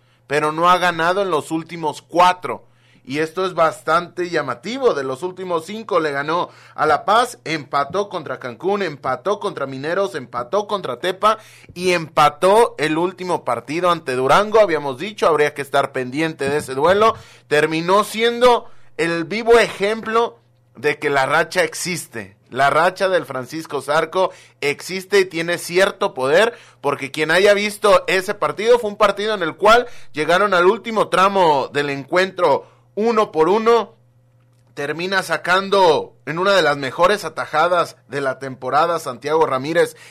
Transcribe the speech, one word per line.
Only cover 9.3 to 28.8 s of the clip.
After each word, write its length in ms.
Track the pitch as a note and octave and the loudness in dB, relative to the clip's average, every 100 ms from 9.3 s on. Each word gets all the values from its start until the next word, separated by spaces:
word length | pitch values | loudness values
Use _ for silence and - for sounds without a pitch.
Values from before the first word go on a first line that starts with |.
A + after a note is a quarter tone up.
| G3+ | -4
contra 260 | G3+ D3 C#3 | -4 -6 -8
Mineros, 480 | C3+ C#3+ F3+ G3 | -8 -6 -4 -4
empató 540 | D#3+ B2+ B2 B2 G3 G3+ | -6 -10 -10 -4 -4 -2
contra 320 | G3+ E3+ B2 | -6 -6 -6
Tepa 380 | F3 F#3 G#3+ G#3+ - - - | -6 0 0 0 -6 -20 -20
y 200 | - F3+ | -6 -2
empató 840 | F3 D#3 - D3 D3 F#3 G#3+ A#3+ - | -2 -2 2 2 4 4 6 4 0
el 180 | D3+ D#3 | -2 0
último 480 | F3+ F#3 F3+ E3 | -2 -4 -6 -4
partido 460 | - B2 - D#3 F3+ | -2 -6 -4 -2 0
ante 240 | E3+ - | 0 -2
Durango. 460 | B2+ C3 D#3+ G#3+ G#3+ | -2 2 2 4 4
Habíamos 380 | G3+ D#3 C#3+ B2+ | 4 2 -4 -8
dicho, 280 | F#3+ G#3+ G#3 | -10 -2 0
habría 260 | D3+ D3 | 2 2
que 100 | C#3+ | -2
estar 280 | C3+ C#3 C#3 | -2 0 0
pendiente 580 | C3+ B2+ C3+ D#3+ D#3 C#3 | -4 -6 -4 -4 -4 -4
de 100 | D3 | -4
ese 180 | C#3 C3 | -4 0
duelo. 400 | D#3 G3+ A3 A3 - - _ | 2 4 4 2 -8 -20 _
Terminó 560 | D3 D#3 D#3+ E3+ G3 | 0 2 0 2 2
siendo 640 | G3+ G#3+ A#3 A#3+ B3 A#3+ A#3 - - - | 2 -2 -2 4 4 4 0 -16 -14 -4
el 280 | E3 E3+ | -4 -2
vivo 340 | D#3 G#3 A#3 A#3 | -4 -4 4 4
ejemplo 800 | G#3 - G3+ A3 A3 A3 A#3 - _ _ _ - | 4 0 -2 -2 -2 -2 -2 -6 _ _ _ -6
de 240 | D3 D3 | -4 -2
que 100 | D3 | -2
la 160 | C#3 C3+ | 0 2
racha 380 | D3+ E3 F#3 | 0 0 0
existe. 720 | D#3+ - F3 F3 - A#2 G2 - _ | -2 -4 -8 -8 -10 -14 -14 -18 _
La 200 | A#2 C#3 | -2 2
racha 380 | D3 F3+ F#3 F#3+ | 2 0 0 0
del 180 | F3+ C#3+ | 0 -2
Francisco 560 | C3 B2 D#3+ D#3+ D3 | -8 -8 -10 -8 -8
Zarco 480 | C3+ D3+ D#3+ F#3 F#3 - - _ | -2 0 0 0 -2 -4 -20 _
existe 580 | C#3+ C#3+ - F#3 F#3 G3+ | -4 -4 -8 -10 0 0
y 60 | |
tiene 340 | F#3 D#3+ E3 F3 | 0 -2 -4 -4
cierto 560 | - C#3 G3 G3 G3+ | -2 0 0 0 -4
poder, 400 | - C3 D#3+ A3+ A#3 - _ | -2 2 4 2 -2 -16 _
porque 300 | C#3 C#3 C3+ | -4 -4 -6
quien 220 | D3+ D#3 | -4 0
haya 200 | E3+ G3+ | 2 4
visto 520 | G3+ G#3 G3+ G#3 F#3 - | 2 0 -2 2 2 2
ese 280 | F#3+ F#3+ | -2 -2
partido, 440 | G#3 D3+ D3 A3 | -4 -4 -2 2
fue 120 | A#3+ | 2